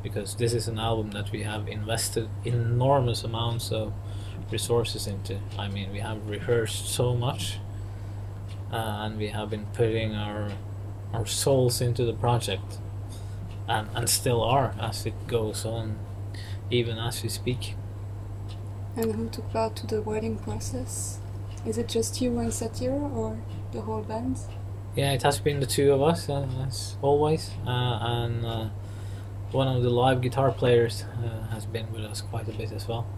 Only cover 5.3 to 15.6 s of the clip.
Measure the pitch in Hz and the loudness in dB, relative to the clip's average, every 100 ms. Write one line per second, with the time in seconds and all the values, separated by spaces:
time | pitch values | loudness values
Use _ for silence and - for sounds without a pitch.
5.3 | 101 101 101 101 98 98 101 110 107 104 | -4 -4 -4 -4 -4 -4 -4 -4 -4 -4
6.3 | 101 110 117 110 - - - 123 123 120 | -4 2 4 4 -2 -4 2 2 2 0
7.3 | 156 - - - - - - - - - | 0 -4 -4 -6 -8 -8 -8 -8 -8 -8
8.3 | - - - - 117 110 104 107 107 104 | -8 -8 -8 -4 -4 -2 -2 -4 -2 -2
9.3 | 110 107 107 101 - 117 110 110 107 104 | -2 -4 -4 -6 2 4 4 0 0 -2
10.3 | 104 104 98 - - - - - 113 107 | -2 -4 -4 -6 -8 -8 -8 -4 -2 -2
11.3 | - - 135 127 120 123 120 120 104 123 | 2 4 6 6 4 2 2 2 2 4
12.3 | 120 - 95 - - - - - - - | 4 2 -2 -4 -8 -8 -8 -8 -8 -8
13.3 | - - - - 113 107 123 110 - 135 | -8 -8 -8 0 0 0 -2 0 2 4
14.3 | 120 110 135 123 101 113 104 110 98 - | 4 6 6 4 0 -2 -2 -4 -4 0
15.3 | 120 107 101 | 0 0 -2